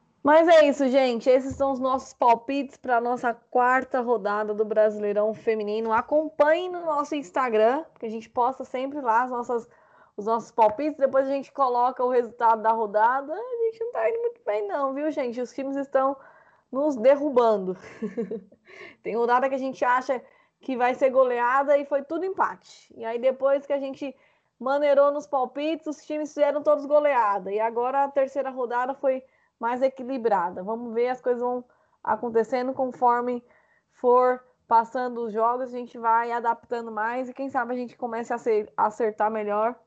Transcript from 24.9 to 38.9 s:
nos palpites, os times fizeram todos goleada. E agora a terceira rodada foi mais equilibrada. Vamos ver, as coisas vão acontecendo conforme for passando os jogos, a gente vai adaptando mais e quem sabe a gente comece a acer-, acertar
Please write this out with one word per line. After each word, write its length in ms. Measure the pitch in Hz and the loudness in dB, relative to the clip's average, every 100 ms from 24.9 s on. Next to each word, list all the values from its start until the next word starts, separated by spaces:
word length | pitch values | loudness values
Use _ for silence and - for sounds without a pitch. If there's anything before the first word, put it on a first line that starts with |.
| 277 285 | 4 4
nos 160 | 294 294 | 2 -2
palpites, 600 | 269 247 285 302 320 311 | -4 -4 -4 -4 -4 -8
os 180 | 285 | -12
times 240 | - 302 294 | -8 -8 -6
fizeram 340 | - 294 285 | 0 0 2
todos 220 | 302 294 | 2 0
goleada. 680 | 277 294 294 262 214 202 190 | 2 2 4 2 2 0 -2
E 80 | 202 | -2
agora 460 | 226 233 247 277 | -2 -2 -2 0
a 40 | 277 | 0
terceira 420 | 277 269 285 262 | 0 0 -2 -6
rodada 420 | 254 240 240 254 | -6 -4 -2 -4
foi 320 | 262 277 262 - _ _ - | -2 -2 -2 -6 _ _ -8
mais 240 | 233 247 | -4 0
equilibrada. 800 | 262 262 240 269 226 196 175 185 | -2 -2 -8 -4 0 0 0 -4
Vamos 320 | 185 233 240 | -8 -8 -6
ver, 140 | 220 247 | -2 -2
as 120 | 254 | -2
coisas 220 | 254 247 | -4 -2
vão 220 | 247 247 247 _ _ _ | -2 -6 -8 _ _ _
acontecendo 680 | - 220 240 226 220 254 254 | -4 -4 -2 0 0 -2 -4
conforme 680 | 262 254 240 247 240 247 247 - _ _ _ _ | -4 -6 0 2 2 0 -4 -8 _ _ _ _
for 520 | _ 247 247 254 254 - _ - | _ 4 4 4 0 -6 _ 0
passando 560 | 233 226 262 254 240 | 2 2 -2 -6 -6
os 80 | 233 | -6
jogos, 400 | 208 226 247 254 | -2 0 0 -6
a 40 | 247 | -10
gente 220 | 247 240 | -12 -4
vai 320 | 226 226 233 | 0 2 2
adaptando 580 | 233 233 226 - 240 233 | -2 -2 -4 -4 -8 -6
mais 380 | 214 220 254 254 | -6 -4 -4 -8
e 60 | |
quem 160 | 247 269 | -8 -6
sabe 240 | 262 240 | -4 -4
a 20 | 247 | -4
gente 200 | 240 - | -8 -8
comece 360 | 240 226 240 | -8 -6 -6
a 40 | 240 | -4
acer-, 360 | 240 214 214 | 0 0 -2
acertar 560 | - 214 | -2 -2